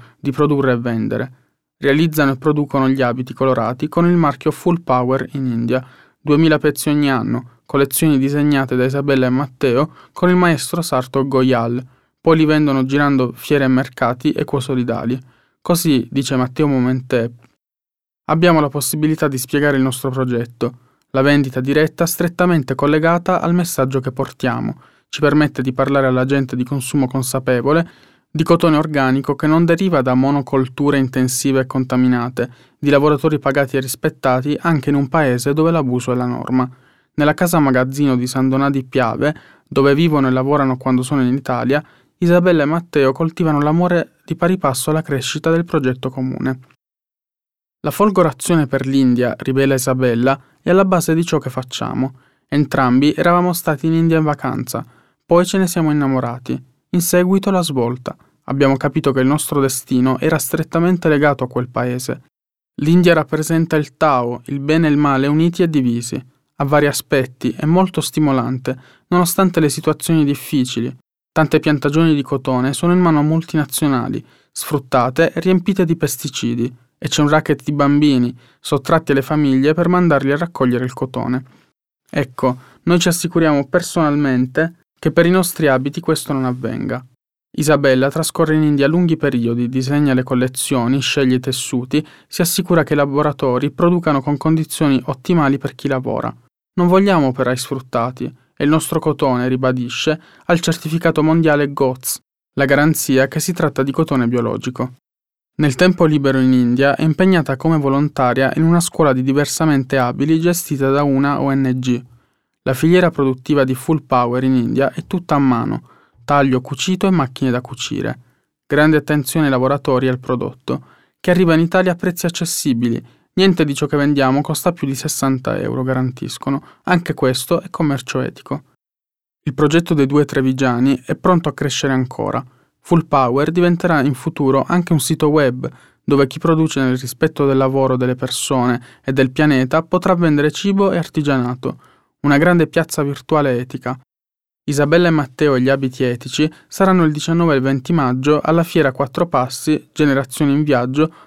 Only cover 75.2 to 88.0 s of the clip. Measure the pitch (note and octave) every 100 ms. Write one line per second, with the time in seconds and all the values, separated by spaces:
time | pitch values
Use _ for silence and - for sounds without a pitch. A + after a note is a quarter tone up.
75.2 | E3 E3+ F3+ F#3 F3+ F#3+ E3+ E3+ C#3+ -
76.2 | C#3 - A#2+ A#2+ B2 B2 _ _ - -
77.2 | D3 D#3 D#3 D3 - C#3+ C#3+ D3 D3 C3
78.2 | A#2+ A#2+ _ _ - C#3+ C3+ D#3+ D#3+ C3+
79.2 | B2 D3+ C#3+ C3 C#3+ D#3 E3+ F3+ E3+ C#3+
80.2 | C3+ D3 E3+ - B2+ B2 B2+ - C3 B2+
81.2 | A#2+ B2+ B2+ _ _ _ _ _ _ -
82.2 | C3 - C3 B2+ - _ - F3 F3 E3+
83.2 | E3+ E3+ D#3+ C#3+ C#3 F3 - F3 D3+ C#3+
84.2 | C#3 B2+ B2+ B2+ E3 - _ _ D#3+ E3
85.2 | E3+ F#3 F3 - D3 C3 C#3 D#3 E3 D#3
86.2 | - C#3 B2+ B2 B2+ A#2 - B2 B2+ _
87.2 | _ _ _ - D3+ D3 C#3 B2+